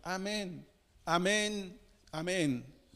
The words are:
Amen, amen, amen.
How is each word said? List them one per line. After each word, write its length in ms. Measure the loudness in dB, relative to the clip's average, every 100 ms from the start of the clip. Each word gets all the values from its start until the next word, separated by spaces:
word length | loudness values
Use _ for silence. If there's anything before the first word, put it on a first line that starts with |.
Amen, 600 | -6 -4 -2 -4 -4 -8 -16 _ _ -10
amen, 760 | 0 2 4 4 2 -2 -6 -12 -20 -20 -10
amen. 640 | -6 0 2 2 0 -4 -18 _